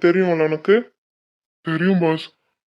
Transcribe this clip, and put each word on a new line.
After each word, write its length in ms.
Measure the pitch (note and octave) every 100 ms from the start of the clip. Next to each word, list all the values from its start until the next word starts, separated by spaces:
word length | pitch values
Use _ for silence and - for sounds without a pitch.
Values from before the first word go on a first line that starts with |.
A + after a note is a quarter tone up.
| E3+
தெரியும்ல 420 | F3+ F#3 E3 D#3
உனக்கு? 260 | D#3 F3 G#3+ A#3+ _ _ _ _ _ _ _ -
தெரியும் 360 | D#3+ F3+ F#3+
பாஸ், 240 | E3 D#3+ - _ _ _